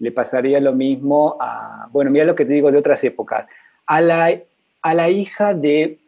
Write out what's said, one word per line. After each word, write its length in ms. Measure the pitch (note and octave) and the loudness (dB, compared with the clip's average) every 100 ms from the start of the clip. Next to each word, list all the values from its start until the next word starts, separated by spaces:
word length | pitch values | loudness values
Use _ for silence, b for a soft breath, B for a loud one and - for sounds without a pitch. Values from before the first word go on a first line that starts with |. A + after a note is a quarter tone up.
Le 100 | A#2 | -6
pasaría 480 | A#2+ A2+ B2+ C3 C#3+ | -4 -2 -2 0 2
lo 140 | C#3 | 2
mismo 640 | C3 C3+ C3+ C#3 D3 D3+ - | 0 0 -2 0 2 0 -2
a, 460 | A#2+ A2+ A2+ A2 - | -8 -10 -14 -18 -6
bueno, 180 | C#3+ C#3 | -2 2
mira 140 | C#3+ | 2
lo 100 | D#3+ | 2
que 100 | D#3 | 2
te 100 | C#3+ | 0
digo 180 | D3 C#3+ | 2 4
de 60 | C#3+ | 4
otras 260 | D3 C3+ | 2 0
épocas, 420 | A#2 - - A2+ - b b b - | -2 -4 -6 -8 -8 b b b -2
a 140 | D#3 | 0
la, 360 | E3+ E3 E3 - - _ _ _ | 2 2 2 0 -6 _ _ _
a 120 | E3 | -2
la 140 | E3 E3+ | 0 2
hija 460 | G3 G3 - G#3 | 0 -2 -2 -2
de, 460 | F3+ D3 D3+ D#3+ - | 0 0 2 0 -4